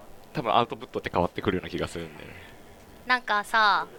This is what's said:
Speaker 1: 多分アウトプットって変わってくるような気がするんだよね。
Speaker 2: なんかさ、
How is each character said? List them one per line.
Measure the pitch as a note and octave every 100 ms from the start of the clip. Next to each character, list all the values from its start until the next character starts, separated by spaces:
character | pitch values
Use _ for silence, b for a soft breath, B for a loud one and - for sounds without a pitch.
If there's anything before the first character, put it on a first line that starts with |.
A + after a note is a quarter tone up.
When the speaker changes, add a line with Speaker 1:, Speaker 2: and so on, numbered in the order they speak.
| - - -
Speaker 1:
多 | D#3+
分 | A#2
ア | A#2
ウ | A#2
ト |
プ | C3 C3
ッ |
ト | G#2
っ |
て | -
変 | F#2
わ | F2
っ |
て | -
く | G#2+
る | F#2
よ |
う |
な | F2
気 | E2+
が | D#2+
す | E2+
る | E2
ん | D2+
だ |
よ | D2
ね。 | - - - - - - - B3
Speaker 2:
な | B3+
ん |
か | - G#3
さ、 | G#3 A3+ G#3 F3 E3